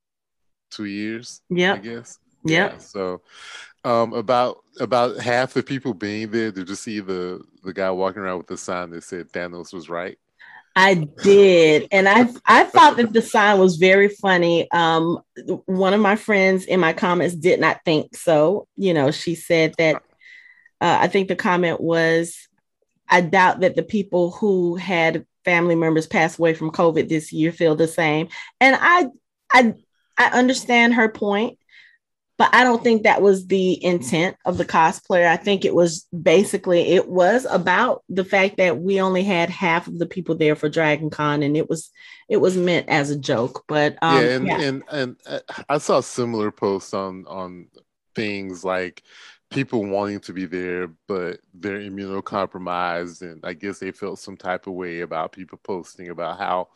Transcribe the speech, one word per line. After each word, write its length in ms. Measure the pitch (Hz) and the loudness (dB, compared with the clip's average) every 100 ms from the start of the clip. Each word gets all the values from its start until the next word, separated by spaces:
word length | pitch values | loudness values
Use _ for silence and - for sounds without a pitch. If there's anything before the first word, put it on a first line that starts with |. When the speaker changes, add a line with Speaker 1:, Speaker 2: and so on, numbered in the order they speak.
| _ _ _ _ _ _ _ | _ _ _ _ _ _ _
Speaker 1:
two 140 | - 101 | -14 -10
years, 560 | 101 107 113 123 - - | -10 -10 -10 -14 -20 -8
Speaker 2:
Yep. 280 | 175 180 - | -2 0 -2
Speaker 1:
I 20 | |
guess. 400 | 117 117 120 - _ _ | -8 -16 -18 -20 _ _
Speaker 2:
Yep. 280 | 139 165 196 | -2 0 -2
Speaker 1:
Yeah, 40 | - | -6
so, 440 | - 101 92 90 _ - - - - _ 131 | -14 -8 -8 -8 _ -20 -20 -20 -20 _ -2
um, 280 | 117 113 | 0 0
about, 440 | 113 107 123 123 - _ - | -2 -2 0 0 -4 _ -10
about 360 | 110 123 123 - | -2 0 0 -2
half 340 | 120 120 131 | -2 -2 -2
the 100 | 131 | -4
people 300 | - 135 123 | -6 -6 -6
being 380 | 92 104 107 110 | -6 -6 -6 -4
there, 200 | 113 110 | -4 -4
did 160 | 95 87 | -6 -10
you 80 | 98 | -12
see 240 | 117 107 | -10 -8
the, 420 | 95 92 90 90 - _ | -6 -6 -8 -10 -16 _
the 80 | 92 | -12
guy 180 | 95 95 | -6 -4
walking 300 | 92 95 98 | -2 -4 -4
around 180 | 95 90 | -6 -8
with 80 | - | -10
the 100 | 90 | -12
sign 320 | - 90 87 | -8 -8 -8
that 140 | 85 - | -14 -12
said 260 | 90 78 | -14 -10
Thanos 400 | 90 87 87 82 | -10 -10 -12 -14
was 160 | 92 78 | -16 -10
right? 280 | 85 92 - _ _ - - _ 185 | -10 -10 -14 _ _ -20 -20 _ 2
Speaker 2:
I 300 | 190 175 147 - | 4 4 -2 0
did. 640 | 196 202 196 175 156 151 - | 6 8 8 8 6 4 2
And 160 | 196 196 | 2 4
I, 180 | 214 240 - - | 4 4 0 4
I 200 | 247 - | 6 6
thought 320 | 349 302 240 | 6 6 6
that 160 | 226 | 2
the 80 | 226 | 0
sign 380 | 226 226 202 196 | 0 2 4 6
was 180 | 185 160 | 4 6
very 320 | 185 196 202 | 4 6 4
funny. 600 | 202 202 175 170 170 - | 2 0 2 4 2 0
Um, 480 | 170 165 160 165 - - - - 185 - | 2 2 2 0 -2 -8 -12 -8 -8 -4
one 280 | 185 190 | 0 2
of 80 | 208 | 2
my 160 | 202 220 | 2 0
friends 480 | - 202 190 190 190 | 0 2 2 2 0
in 160 | 185 | 0
my 100 | 160 | 2
comments 420 | - 185 175 156 | 0 0 0 -2
did 280 | 170 175 - | 0 0 2
not 180 | 156 - 180 | 0 -2 -2
think 300 | 151 - - | -2 -2 -6
so. 500 | - 156 156 208 - - | 0 2 2 0 -6 -4
You 180 | 190 | -2
know, 180 | 160 135 | 0 0
she 240 | 156 - 165 | -2 -6 -6
said 380 | - 165 160 165 | -2 0 0 0
that, 180 | 160 143 - _ - - - _ _ - | 0 0 -6 _ -20 -20 -20 _ _ -4
uh, 160 | 170 135 | 0 2
I 80 | 180 | 2
think 220 | 196 190 | 0 -2
the 60 | 180 | -2
comment 420 | - 180 170 - | 0 0 0 -2
was, 720 | 165 165 165 165 170 - - _ _ _ _ _ - | -2 0 2 0 -2 -8 -20 _ _ _ _ _ 0
"I 140 | 180 | 0
doubt 400 | 165 190 180 - | 2 4 2 2
that 160 | 180 123 | 0 0
the 60 | |
people 480 | - 208 196 180 175 | -4 -4 -2 -2 -2
who 440 | - 214 185 175 175 | -2 0 0 0 -4
had 500 | 180 170 160 160 - _ 180 | -2 0 0 -2 -8 _ 0
family 300 | 170 175 165 | 2 2 2
members 320 | 165 160 160 | 2 0 0
pass 300 | 170 160 160 | 0 0 0
away 160 | 165 | 0
from 180 | 160 160 | 0 -4
covid 360 | 175 170 160 - | 0 0 2 -2
this 240 | 160 156 | -4 -4
year 220 | 165 160 | -2 -2
feel 220 | 165 165 156 | 0 0 2
the 100 | 160 | 0
same." 400 | 175 156 151 170 - - - | 0 0 -2 -4 -10 -14 0
And 160 | 262 262 | 2 4
I, 280 | - 359 254 - _ _ - | 4 2 2 -6 _ _ 2
I, 220 | 254 226 - _ _ _ - | 4 4 0 _ _ _ -2
I 200 | 247 247 | 0 2
understand 580 | 254 262 - 240 240 240 | 2 0 2 4 4 4
her 120 | 220 | 0
point, 500 | - 202 202 247 - _ - - _ _ _ _ - | 0 -2 -2 -2 -8 _ -20 -20 _ _ _ _ 0
but 160 | - | 4
I 120 | 226 254 | 6 4
don't 180 | 233 | 4
think 200 | 240 220 | 2 2
that 180 | 214 - | 4 4
was 260 | 202 190 185 | 4 2 0
the 340 | 196 185 175 | 0 0 0
intent 540 | 180 175 - 160 185 - | 0 -2 -2 -2 -2 -4
of 140 | - 180 | -4 -4
the 80 | 170 | -2
cosplayer. 600 | 180 160 - - 185 170 | 2 2 0 0 2 4
I 120 | 175 | 2
think 260 | 208 196 | 0 0
it 100 | 202 | 2
was 320 | 160 175 160 - | 2 2 0 -12
basically, 720 | 175 175 170 202 185 190 175 | -2 4 4 4 -2 0 2
it 260 | 151 175 - | 4 2 2
was 380 | 180 180 240 262 | 2 2 2 0
about 540 | 185 180 185 247 - - | -2 0 0 0 -2 -6
the 160 | 185 185 | -6 -2
fact 320 | 196 196 202 | 0 0 0
that 200 | 185 147 | 0 0
we 220 | 185 196 | -2 0
only 240 | 190 185 | 0 0
had 260 | 202 170 170 | 0 0 -2
half 380 | 175 180 165 165 | -2 -2 -2 -4
of 100 | 170 | -8
the 60 | 170 | -8
people 300 | 185 165 160 | -6 -6 0
there 220 | 151 151 | 0 0
for 100 | 151 | -2
Dragon 420 | 160 156 147 151 | 0 0 0 -4
Con, 340 | - 151 147 | -4 -2 0
and 120 | 143 151 | 0 -2
it 140 | - | -4
was, 220 | 165 - _ - - - | -6 -10 _ -20 -20 -4
it 100 | 214 | 0
was 200 | 170 185 | 2 2
meant 320 | 175 170 - | 0 -2 0
as 200 | 151 143 | -2 -2
a 80 | 147 | -4
joke. 460 | 135 117 131 - - | -4 -2 -4 -8 -6
But, 260 | 151 147 147 | -2 0 0
um, 200 | 165 160 | 0 2
Speaker 1:
Yeah, 100 | 120 | 2
and, 160 | 127 - | 0 -2
Speaker 2:
yeah. 120 | - | -2
Speaker 1:
and, 240 | 139 135 - | -4 -6 -8
and, 240 | 147 127 - - | -8 -8 -10 -12
uh, 140 | - - - - | -12 -12 -14 -6
I 80 | 147 | -4
saw 240 | - 156 | 0 -2
similar 500 | - - 120 110 107 | -2 -6 -4 -4 -4
posts 420 | - 104 98 - | -4 -4 -4 -6
on, 300 | 101 98 92 - | -8 -8 -12 -14
on 420 | 95 90 90 82 _ _ _ _ - | -12 -12 -16 -20 _ _ _ _ -8
things 500 | 107 101 95 87 92 | -6 -6 -10 -10 -6
like 380 | 92 90 - _ - - _ _ | -6 -6 -12 _ -20 -20 _ _
people 360 | 139 131 120 101 | -8 -4 -4 -4
wanting 340 | 98 101 101 | -4 -4 -8
to 140 | - | -12
be 100 | 90 | -10
there, 460 | 90 90 90 90 87 82 - | -8 -8 -6 -8 -8 -12 -8
but 320 | 95 85 - _ | -6 -6 -10 _
they're 260 | 90 98 101 | -14 -10 -10
immunocompromised, 1400 | 101 98 98 98 - 104 92 92 90 87 87 85 87 82 | -10 -12 -10 -10 -8 -6 -6 -8 -8 -6 -4 -6 -10 -14
and 180 | 87 80 85 | -18 -14 -14
I 80 | |
guess 260 | 85 101 92 | -12 -12 -10
they 120 | 95 | -12
felt 260 | - 104 - | -10 -12 -12
some 160 | - 92 | -16 -14
type 320 | 92 92 98 | -8 -8 -10
of 60 | |
way 260 | 90 90 85 | -10 -10 -10
about 320 | 85 82 82 | -10 -8 -10
people 260 | - 90 90 | -12 -20 -18
posting 460 | - 92 78 - 87 | -12 -12 -12 -18 -16
about 280 | 85 82 87 | -10 -10 -8
how, 300 | 92 92 90 | -6 -6 -8